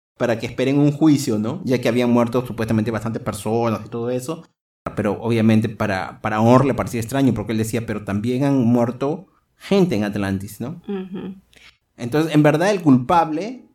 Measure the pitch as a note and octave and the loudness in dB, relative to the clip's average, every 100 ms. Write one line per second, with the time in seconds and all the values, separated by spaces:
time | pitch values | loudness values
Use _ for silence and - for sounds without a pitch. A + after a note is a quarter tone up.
0 | _ - A#2+ A2+ A#2 B2 C3 C#3+ D3 D3 | _ -4 -2 -2 -4 -2 2 4 4 4
1 | D#3 C3+ - G#2+ A2 D3+ B2 B2 B2 A#2+ | 4 4 2 -2 -2 -6 -2 0 2 2
2 | B2 A#2+ A#2 B2+ B2 A2+ A2+ A2+ A2 A2 | 4 4 2 0 -4 -6 0 0 0 -4
3 | A#2 A2 - G2 G#2+ A#2 A#2 G#2+ G#2+ A#2 | -6 -6 -8 -8 -4 -2 0 -2 -6 -8
4 | A#2+ B2+ B2+ D#3+ - _ _ _ - - | -4 -4 -6 -10 -12 _ _ _ -10 -4
5 | G#2 F#2+ A2+ A2+ A2 A2 G#2+ G#2 G#2 F#2+ | -2 -2 0 2 4 4 2 -4 -4 -4
6 | C2+ - A2 G#2+ A#2 - C#3+ A#2+ G2 A#2 | -6 -8 -4 2 6 6 4 -2 -4 -6
7 | A2+ C3+ C3 A2 G2+ A2 A2 A#2 A2+ G#2 | -4 0 2 0 -4 -4 -2 -4 -6 -8
8 | G2+ G2+ A#2 B2+ C#3+ C#3 A#2 A#2+ A#2 B2 | -4 -4 -2 -2 0 2 4 2 2 -2
9 | C#3 F3+ - _ _ _ - G3 F3+ G#2 | -6 -6 -10 _ _ _ 0 2 2 2
10 | G#2 G#2 G2 F#2+ G2+ - A#2+ E3 - G3 | -2 -2 -4 -4 -8 -10 -10 -10 -10 -10
11 | F#3+ F#3 F#3+ F#3+ _ _ - _ _ - | -8 -10 -12 -14 _ _ -20 _ _ -12
12 | A#2 D3+ D#3+ D3+ D3 D3+ F#3+ G3+ D#3 B2+ | -4 -2 2 4 4 4 0 2 4 4
13 | B2 E3+ D#3 D#3 G#3+ B3+ - | 4 2 2 -2 -6 -12 -20